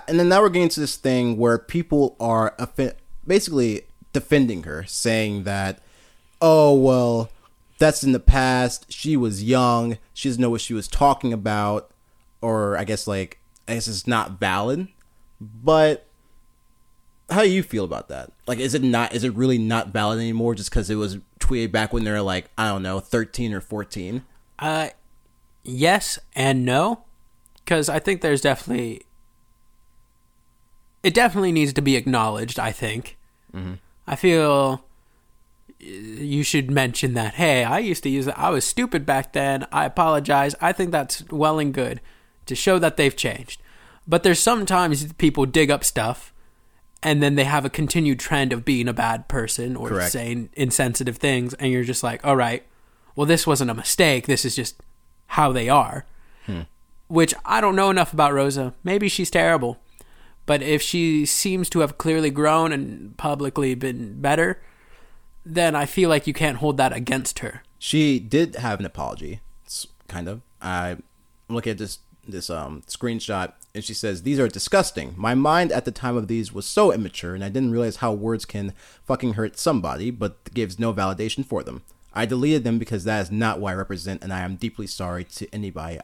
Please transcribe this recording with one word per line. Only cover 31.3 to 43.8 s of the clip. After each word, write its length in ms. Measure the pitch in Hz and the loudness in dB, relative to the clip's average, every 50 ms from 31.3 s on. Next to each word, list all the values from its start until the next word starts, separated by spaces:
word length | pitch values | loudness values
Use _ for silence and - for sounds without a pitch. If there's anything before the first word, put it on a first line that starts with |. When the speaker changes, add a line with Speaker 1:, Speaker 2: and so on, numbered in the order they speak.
| 170 202 190 180 165 | 4 2 0 2 4
Speaker 2:
needs 180 | 160 151 139 131 | 2 2 2 0
to 80 | - | 2
be 140 | 143 139 135 | 2 4 2
acknowledged, 640 | 120 113 135 127 117 110 110 107 107 113 117 - - | 2 2 2 2 2 2 0 0 -4 -6 -6 -4 -4
I 120 | 110 110 107 | -4 -4 -4
think. 440 | - 117 107 107 117 - - - - - _ _ _ _ - - | -4 -6 -6 -6 -6 -10 -12 -16 -20 -20 _ _ _ _ -16 -12
Speaker 1:
Mm-hmm. 220 | 92 92 101 98 - - _ _ _ _ | -10 -10 -10 -10 -12 -16 _ _ _ _
Speaker 2:
I 100 | - - | -8 -4
feel 680 | - - 185 170 160 156 147 143 139 135 135 135 131 - - _ _ _ _ _ _ _ _ _ _ _ _ _ _ _ - _ _ | 0 2 4 4 4 4 4 4 4 2 2 0 -4 -8 -16 _ _ _ _ _ _ _ _ _ _ _ _ _ _ _ -20 _ _
y-, 60 | - | -20
you 560 | - 95 95 107 110 110 127 147 147 143 147 143 | -18 -16 -16 -14 -14 -12 -10 -6 -2 -2 -2 0
should 260 | - - 151 135 127 | 0 0 0 0 2
mention 440 | 143 139 131 123 117 - - 127 120 | 2 2 2 0 0 -2 -2 -2 -2
that, 220 | 120 110 104 - | -2 -2 -4 -2
"Hey, 280 | - 175 160 139 127 120 | 0 2 4 4 2 2
I 160 | 113 139 190 | 2 0 0
used 240 | 233 208 170 - - | 0 -2 -4 -2 -2
to 60 | 143 | -2
use 180 | 135 139 131 | -2 0 -2
it. 60 | 139 - | -4 -2
I 120 | - - 180 | 0 0 0
was 160 | 170 131 - | 2 0 0
stupid 400 | - - - 247 240 - 156 139 | -2 -2 -2 -2 0 -2 -2 0
back 260 | 156 139 135 135 - - | 0 0 0 -2 -2 -4
then. 320 | 147 139 139 135 135 135 - | -2 0 0 0 -2 -4 -2
I 140 | - 147 151 | -2 0 0
apologize." 720 | 143 - 185 170 160 156 147 143 147 143 139 139 143 - - | 0 2 2 2 4 2 2 2 2 2 2 2 0 -2 0
I 120 | 165 170 185 | 0 0 0
think 180 | - 185 170 | 0 -2 0
that's 320 | 165 151 139 - - - 156 - | 0 -2 -2 -2 -6 -10 -8 -8
well 260 | 160 147 151 156 156 156 | -2 0 2 2 2 2
and 140 | 151 143 131 | 0 -2 -2
good 280 | 139 123 120 - - - - - _ _ _ _ _ - | -2 -4 -4 -4 -8 -12 -18 -20 _ _ _ _ _ -12
to 100 | - - | -8 -8
show 220 | - - 196 185 180 | 0 2 2 4 4
that 180 | 170 160 - | 4 2 2
they've 180 | - 147 139 - | 2 2 2 2
changed. 460 | - - 120 104 - 127 - - - - - - - | 0 -4 -4 -6 -8 -12 -16 -18 -20 -20 -20 -20 -20